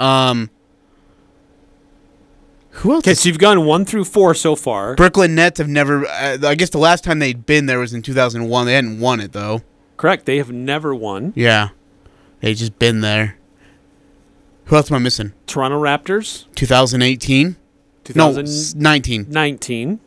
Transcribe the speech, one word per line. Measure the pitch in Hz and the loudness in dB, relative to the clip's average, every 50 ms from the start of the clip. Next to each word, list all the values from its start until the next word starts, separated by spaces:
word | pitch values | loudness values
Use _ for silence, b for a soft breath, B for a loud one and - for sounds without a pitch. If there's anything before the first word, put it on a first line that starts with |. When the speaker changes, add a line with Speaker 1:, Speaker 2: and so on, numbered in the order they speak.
Speaker 1:
Um, | 131 135 135 131 131 127 123 120 113 110 _ _ _ _ _ _ _ _ _ _ _ _ _ _ _ _ _ _ _ _ _ _ _ _ _ _ _ _ _ _ _ _ _ _ _ _ _ _ _ _ _ _ _ _ - | 0 2 2 2 2 0 0 -2 -4 -8 _ _ _ _ _ _ _ _ _ _ _ _ _ _ _ _ _ _ _ _ _ _ _ _ _ _ _ _ _ _ _ _ _ _ _ _ _ _ _ _ _ _ _ _ -8
who | - - 202 285 | -2 0 2 2
else | 330 - | 2 2
Speaker 2:
Okay, | 190 | 2
Speaker 1:
is | 170 - | 2 2
Speaker 2:
so | - 180 | 2 0
you've | 165 156 | 2 4
gone | 190 208 208 180 160 | 4 6 6 4 4
one | 151 156 175 202 | 4 2 2 0
through | - - 214 185 | -2 -2 -4 -4
four | - - 208 190 175 156 | 0 2 4 4 4 4
so | - - 165 151 | 2 0 0 -2
far. | - - 135 113 98 98 110 131 | -2 -2 -4 -4 -2 -4 -2 2
Speaker 1:
Brooklyn | 156 175 180 - 196 185 175 160 | 4 4 4 6 4 2 4 4
Nets | 156 170 175 170 - | 4 2 2 2 -2
have | 151 147 | -4 -2
never, | 143 147 143 139 147 143 143 | 0 0 0 0 0 -2 -2
uh, | - 76 95 135 139 135 135 | -4 -6 -6 -4 -4 -4 -2
I | 143 147 147 | 0 0 0
guess | 160 185 170 | 0 0 -2
the | - 151 | 2 4
last | 156 165 175 170 - | 4 4 4 2 0
time | 180 160 156 | -2 -2 0
they'd | 147 131 127 120 110 | -2 -2 -4 -4 -2
been | - 151 151 139 | 0 2 2 2
there | 135 127 123 | 0 -2 -2
was | 123 117 | -4 -6
in | 120 117 | -8 -10
two | 110 139 131 | -8 -4 0
thousand | 135 127 120 117 117 117 113 | 0 0 0 0 -4 -4 -2
one. | 120 123 123 | 0 0 2
They | 123 127 | 2 2
hadn't | 139 127 113 107 110 | 0 0 -2 -4 -2
won | 120 127 123 113 | -2 -2 -2 -2
it, | 104 98 | -4 -8
though. | - 101 104 107 107 113 - _ _ _ _ _ _ - | -10 -8 -6 -4 -6 -6 -8 _ _ _ _ _ _ -2
Speaker 2:
Correct. | - 160 190 - - | 0 0 0 0 -2
They | - 135 143 | -2 -2 -2
have | 143 120 | -4 -6
never | 123 120 127 135 143 151 156 147 135 | -10 -8 -6 -6 -6 -4 -4 -6 -6
won. | 120 110 104 98 98 123 185 - | -6 -6 -8 -6 -6 -8 -6 -4
Speaker 1:
Yeah. | - 120 117 110 107 104 101 - _ _ _ _ _ b b b b b b b _ | 0 2 2 4 2 0 -2 -8 _ _ _ _ _ b b b b b b b _
They've | - 110 110 | -4 -4 -4
just | 110 117 113 - - | -2 -6 -8 -2 0
been | 120 120 113 110 | 0 2 2 0
there. | 107 107 107 107 110 107 - - _ _ _ b b b b b b b _ _ _ _ _ _ _ _ _ _ _ _ _ _ _ | -2 -2 0 -2 -2 -4 -6 -12 _ _ _ b b b b b b b _ _ _ _ _ _ _ _ _ _ _ _ _ _ _
Who | - 151 | 2 2
else | 151 143 - | 2 2 2
am | 151 | -2
I | 127 | -2
missing? | 123 127 - - 110 101 - _ _ | -2 -2 -2 -4 -6 -10 -12 _ _
Speaker 2:
Toronto | - - 156 131 131 143 147 | -8 -4 -4 -2 -2 -2 -2
Raptors. | 151 143 143 147 143 180 196 214 214 - - - - _ - | 0 -2 -2 -2 -2 -4 -4 -4 -4 -8 -12 -14 -18 _ -6
Speaker 1:
Two | - 143 | -4 0
thousand | 117 127 127 131 120 123 123 | 2 4 2 2 2 2 0
eighteen? | 123 127 131 117 - - 135 135 151 180 | 0 0 0 -2 -2 0 2 2 2 0
No, | 175 - _ _ _ _ _ _ _ _ - | -2 -8 _ _ _ _ _ _ _ _ -16
Speaker 2:
Two | - - | -4 2
thousand | 160 160 151 135 139 143 147 | 2 4 4 2 0 -4 -4
Speaker 1:
s-, | 147 151 156 151 - | -6 -6 -6 -8 -4
nineteen. | 147 147 151 151 143 120 123 120 107 101 98 | 0 2 2 2 2 0 -2 -4 -4 -4 -4
Speaker 2:
Nineteen, | 147 160 156 143 139 113 - - 123 113 117 151 208 220 - | -2 -2 -2 -2 -4 -6 -8 -8 -6 -4 -4 -6 -6 -8 -10